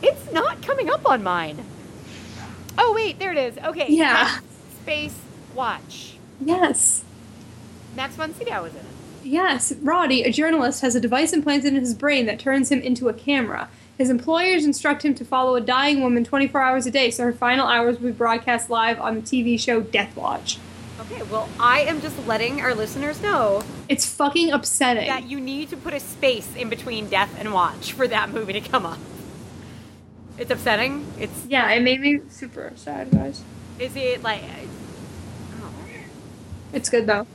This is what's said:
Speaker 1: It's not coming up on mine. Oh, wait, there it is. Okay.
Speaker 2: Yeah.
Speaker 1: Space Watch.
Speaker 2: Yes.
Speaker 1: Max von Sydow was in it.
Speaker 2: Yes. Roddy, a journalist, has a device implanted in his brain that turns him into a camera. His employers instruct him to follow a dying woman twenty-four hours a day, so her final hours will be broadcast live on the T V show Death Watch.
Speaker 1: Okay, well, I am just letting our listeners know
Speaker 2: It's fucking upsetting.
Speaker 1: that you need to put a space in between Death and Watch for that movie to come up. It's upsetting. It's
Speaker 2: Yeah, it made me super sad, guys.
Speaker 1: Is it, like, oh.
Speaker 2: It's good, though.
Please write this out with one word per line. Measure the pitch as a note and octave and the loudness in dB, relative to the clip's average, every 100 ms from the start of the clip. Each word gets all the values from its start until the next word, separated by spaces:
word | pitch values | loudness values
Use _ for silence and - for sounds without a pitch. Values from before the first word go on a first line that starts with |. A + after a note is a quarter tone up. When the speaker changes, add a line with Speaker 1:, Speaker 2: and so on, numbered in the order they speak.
Speaker 1:
It's | C5 D#5 D#5 | 4 2 -2
not | E4 C5+ - | 0 0 -2
coming | - C5+ G#4 | -4 -2 0
up | D5 E4+ | 2 4
on | C4 | 2
mine. | F#3+ F3 D#3+ D3+ - - - - - - - - - - - - | 2 -2 -2 -8 -14 -16 -18 -18 -16 -16 -16 -14 -14 -14 -8 2
Oh, | A#4 | 4
wait, | A4 G#4+ - | 4 0 -2
there | F#4+ | -2
it | D#4+ | 0
is. | B3 A3+ | -2 -4
Okay. | D#4+ D#4+ C#4+ | -6 -2 2
Speaker 2:
Yeah. | D#4 D4+ A3+ - - - - - - | 4 6 6 4 0 -10 -20 -20 -14
Speaker 1:
Space | - G3+ D4 - - - - B3 | -6 -4 -4 -10 -18 -20 -12 -4
Watch. | A#3+ F#3+ - - - - - - | -4 -4 -10 -16 -16 -18 -20 -8
Speaker 2:
Yes. | C4+ F4+ F4 - - - - - - - - - - - - A#3 | 0 2 4 4 2 2 -4 -20 -18 -18 -18 -18 -18 -18 -14 -8
Speaker 1:
Max | C4+ D4 | -8 -6
von | D#4 | -8
Sydow | D#4+ A#4 G#3+ | -6 -6 -6
was | E3 | -6
in | D3 | -12
it. | - - - - | -16 -16 -18 -14
Speaker 2:
Yes. | C4+ D4+ F#4 B3 - - | -2 2 2 2 0 0
Roddy, | C#4+ F4 D#4+ C4 | 2 4 4 4
a | - | 4
journalist, | A#3 D#4+ D#4+ B3 C#4 | 2 4 4 2 2
has | C4 B3 | 2 2
a | |
device | A3+ B3+ D#4 | 2 2 4
implanted | E4+ D4 C#4+ C#4+ | 2 2 2 4
in | C#4 | 2
his | B3 | 0
brain | A3+ C#4+ C#4 A3+ | 0 2 4 2
that | A3 | 0
turns | C4+ C4+ B3+ | 2 2 4
him | C4+ | 2
into | B3+ A#3+ B3 | 2 0 0
a | |
camera. | A3 - C#4 A3+ - - - - - | 0 0 0 0 -4 -8 -12 -20 0
His | B3+ | 2
employers | B3 B3 E4 F4+ F#4 D4 | 2 2 2 4 4 4
instruct | C#4 D4+ C#4+ | 2 2 2
him | D4+ C#4 | 2 0
to | A#3 | 0
follow | C4 C4 B3 | 2 4 2
a | |
dying | A#3 B3+ C#4+ C#4+ | 2 2 4 4
woman | B3+ A#3+ | 4 4
twenty-four | A#3 C#4 C4+ C#4 | 4 2 2 4
hours | C4 C4 B3+ | 4 2 2
a | |
day, | C4 B3 | 4 2
so | A#3+ A#3+ | 2 0
her | |
final | A#3+ B3 B3+ B3 | 2 2 4 4
hours | A#3 A#3+ A#3+ | 4 4 2
will | B3 | -2
be | |
broadcast | A3 A#3 A#3 A#3+ A#3 A#3 | 0 2 2 2 0 2
live | A#3 A3+ A#3 | 2 2 0
on | - A3 | -2 -4
the | |
T | A3 B3+ | 0 0
V | A#3 A#3 | 2 2
show | - A#3 | 2 2
Death | A3 G#3 G3+ - | 2 0 -2 -4
Watch. | - - - - - - - - | -4 -4 -6 -8 -10 -16 -16 -14
Speaker 1:
Okay, | A3+ A3+ | -12 -10
well, | G#3 G#3+ A3+ - | -6 -6 -6 2
I | A#3+ C4 | 4 6
am | D4 D#4+ | 4 0
just | D4 C4 A#3 | -4 -6 -2
letting | G#3+ A#3 C#4 | 0 0 0
our | B3+ | 0
listeners | A3+ A3 C4+ C#4+ D4+ | 0 -2 -4 -4 -2
know | G#4 E4+ A3 G3+ - - - | 0 2 4 2 -2 -12 -4
Speaker 2:
It's | C#4 - | -2 0
fucking | - C#4+ D#4 E4 | 2 2 4 2
upsetting. | C#4+ - - B3+ A#3 - | 2 0 2 2 2 0
Speaker 1:
that | C4 B3 | -4 -4
you | C#4 | -8
need | C4 C#4 D4+ | -6 -6 -8
to | D#4+ | -8
put | D#4+ | -6
a | C#4+ | -8
space | - - C4+ A#3 - - | -8 0 2 2 -4 -8
in | A#3 | -6
between | A3+ - A3 G#3 | -6 -4 -6 0
Death | G3 G3 - | 2 2 -2
and | G#3+ | -2
Watch | G3 E3+ - - | 2 2 0 -10
for | - B3+ | 0 2
that | G#3+ G#3 | 2 0
movie | A#3 G#3 | -4 -4
to | G3+ | -4
come | G3+ B3+ F3+ | 0 -2 -2
up. | D3+ - - - - - - - - - - - - - - | -8 -12 -14 -14 -14 -16 -16 -16 -18 -18 -20 -20 -20 -20 -12
It's | A#3 | -4
upsetting. | B3 B3 G#3+ B3+ C#4+ D4 - | 0 2 2 2 -2 -8 -8
It's | G#3+ - A#3+ | -8 -8 0
Speaker 2:
Yeah, | C4+ A3 | 2 4
it | A3+ | 4
made | B3 C4 | 4 4
me | C#4+ C#4+ - | 2 2 -2
super | - B3+ - - - | -16 -14 -12 -12 -12
sad, | - - - | -10 -8 2
guys. | - C#4 C#4 - - - - | 2 2 -8 -14 -16 -16 -8
Speaker 1:
Is | B3+ C4+ | -8 -4
it, | B3+ B3 | -2 -2
like, | A#3 G3+ - - C3 - - - - - - - - - | -2 -4 -6 -12 -12 -14 -14 -14 -14 -14 -14 -14 -12 -12
oh. | - - - - - - - - - - - | -12 -14 -14 -14 -16 -18 -18 -18 -16 -16 -6
Speaker 2:
It's | C#4 - | -4 2
good, | A#3+ G#3+ | 2 4
though. | G#3 A3+ | 0 -2